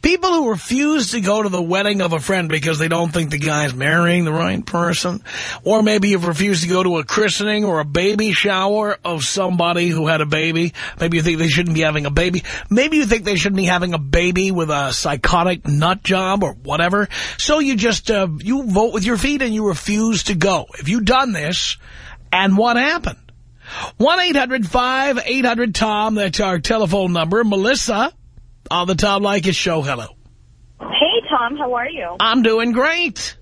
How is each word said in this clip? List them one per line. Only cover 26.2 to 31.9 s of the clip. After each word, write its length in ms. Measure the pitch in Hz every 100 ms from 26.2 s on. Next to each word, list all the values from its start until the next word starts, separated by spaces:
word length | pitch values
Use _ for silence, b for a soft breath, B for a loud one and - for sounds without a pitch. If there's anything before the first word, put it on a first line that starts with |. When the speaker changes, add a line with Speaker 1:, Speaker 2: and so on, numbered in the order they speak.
| 196 -
Speaker 1:
our 220 | 202 180
telephone 520 | 135 226 202 196 185
number. 300 | 175 160 208
Melissa 680 | 226 202 202 262 - 208 269 - - - - - -
on 160 | 147 180
the 80 |
Tom 280 | 180 208 202
Leykis 320 | 202 202 180 175
Show. 260 | - 165
Hello. 240 | 139 127 110 - - - - - - -
Speaker 2:
Hey, 480 | - - 302 240 -
Tom. 280 | 285 233 294
How 180 | 269
are 140 | 247 247